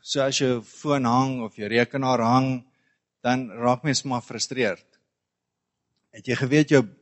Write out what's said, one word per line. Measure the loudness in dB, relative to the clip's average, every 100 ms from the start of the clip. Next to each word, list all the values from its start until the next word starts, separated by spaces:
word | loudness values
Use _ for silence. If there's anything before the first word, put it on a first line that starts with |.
So | -8 -4
as | -2 0
jou | 0 -2
foon | -6 -10 -2 0
hang | 2 2 0 -4
of | -10 -10
jou | -2
rekenaar | 0 0 -2 0 0
hang, | 2 2 2 -2 -8 _ _ _ _ _
dan | -2 -2 -4
raak | -4 0 0
mens | -2 -4
maar | -4 -6
frustreerd. | -8 -10 -8 -2 -2 -4 _ _ _ _ _ _ _ _ _ _ _ _ _
Het | -12 -4
jy | -2
geweet | 2 2 4
jou, | 4 4 -4